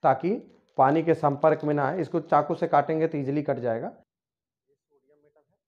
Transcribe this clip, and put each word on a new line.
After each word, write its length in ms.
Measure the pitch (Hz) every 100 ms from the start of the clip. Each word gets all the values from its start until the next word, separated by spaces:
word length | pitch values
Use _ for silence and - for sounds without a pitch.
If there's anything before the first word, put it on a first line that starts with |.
ताकि 320 | 156 127 170 233 - _ _ -
पानी 260 | 135 156
के 100 | 165 160
संपर्क 480 | 147 139 156 156
में 100 | 151
ना 140 | 147 131
आए। 140 | 185
इसको 180 | 151 170
चाकू 340 | 156 147 147 165
से 120 | 175
काटेंगे 380 | 147 143 160 160
तो 100 | 160
ईजीली 260 | 135 143
कट 160 | 143 170
जाएगा। 300 | 120 113 170
सोडियम 1300 | - _ _ _ _ _ _ _ 143 _ 143 131 147
मेटल 220 | 147 151
है। 160 | 143 190